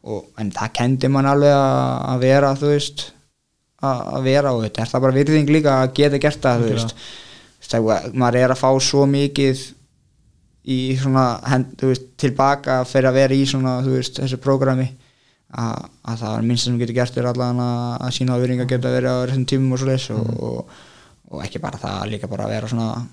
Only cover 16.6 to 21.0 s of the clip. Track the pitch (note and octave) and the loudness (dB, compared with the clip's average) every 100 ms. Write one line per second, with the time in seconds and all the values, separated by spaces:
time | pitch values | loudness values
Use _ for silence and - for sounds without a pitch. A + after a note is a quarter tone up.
16.6 | - A#2+ A#2+ A#2+ B2 - B2 A#2+ B2 B2 | 0 -2 -2 -2 -2 -2 -4 -2 -2 -2
17.6 | B2 A#2+ A#2+ A#2+ B2+ - B2+ B2 B2+ B2+ | -2 -4 -4 -6 -6 -2 -2 0 0 -2
18.6 | B2+ B2+ B2 B2+ B2+ B2+ B2+ C3+ B2+ C3+ | -2 -2 0 0 0 -2 -2 -2 0 0
19.6 | C3 B2+ C3 C3 - A2 A2+ A#2 A#2 A#2+ | 0 0 -2 -2 -2 -4 -4 -4 -6 -8
20.6 | - - - - | -10 -16 -20 -20